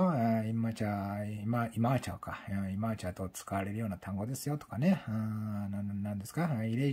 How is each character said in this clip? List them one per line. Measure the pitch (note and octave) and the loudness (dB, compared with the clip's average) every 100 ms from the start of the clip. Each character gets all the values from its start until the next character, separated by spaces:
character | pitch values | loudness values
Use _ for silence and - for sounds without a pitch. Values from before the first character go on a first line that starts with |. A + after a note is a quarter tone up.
| F#3 | 6
え | D3 A#2 A2+ A2 | 4 4 4 2
ー、 | |
イ | |
マ | A2+ A2+ | 0 0
チ | A2 | 0
ャ | G#2+ G#2 G2 G2+ | 0 0 -2 -2
ー、 | G#2 G#2+ | -4 -4
イ | |
マ-、 | G#2+ A#2+ A#2 | 0 0 0
イ | A2+ | 2
マ | A#2 | 4
ー | C3 | 4
チ | - | 0
ャ | |
ー | F2+ | -6
か。 | - F2+ - | -6 -8 -4
う | G2 F#2+ | -2 -2
ん、 | |
イ | F#2+ | 0
マ | A2+ | 0
ー | A2 | -2
チ | F#2 | -4
ャ | |
ー | |
と | F2+ F#2 | -4 -6
使 | - - | -6 -4
わ | G2 | -2
れ | G2 | 0
る | G#2 | -2
よ | A2+ | -2
う | |
な | F2+ | -4
単 | - | -4
語 | F#2+ A2 | -2 -2
で | C3 | -2
す | - | -2
よ | D3 | -4
と | - | -4
か | G2+ | 2
ね。 | D#3+ F#3 - | 4 4 2
う | |
ん、 | A2 A2 G#2+ G#2+ G#2 G2+ | -2 -2 -2 -2 -2 -2
な-、 | G2+ | -2
な-、 | G2+ | -4
な | G2+ G#2 | -2 -2
ん | G#2 | -4
で | G2 | -4
す | |
か？ | - E3+ B2 | 0 2 2
イ | A2+ A2+ | 0 2
レ-、 | C#3 | 2